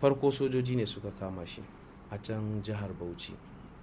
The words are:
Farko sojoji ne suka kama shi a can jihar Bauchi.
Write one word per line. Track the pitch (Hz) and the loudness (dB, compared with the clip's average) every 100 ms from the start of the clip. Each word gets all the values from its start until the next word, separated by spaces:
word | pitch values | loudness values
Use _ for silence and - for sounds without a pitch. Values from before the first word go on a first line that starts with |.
Farko | 139 135 139 | 6 6 6
sojoji | 135 135 127 123 127 | 6 4 4 2 2
ne | 104 | 2
suka | - 101 | 0 -4
kama | - 95 92 85 | -4 -6 -4 -8
shi | - 76 - - - - | -10 -12 -16 -18 -18 -10
a | 104 | -6
can | 104 110 107 107 | -2 -2 0 -2
jihar | 101 104 101 | -2 -2 -4
Bauchi. | 87 87 85 - - - - - - | -4 -6 -4 -6 -8 -14 -16 -16 -18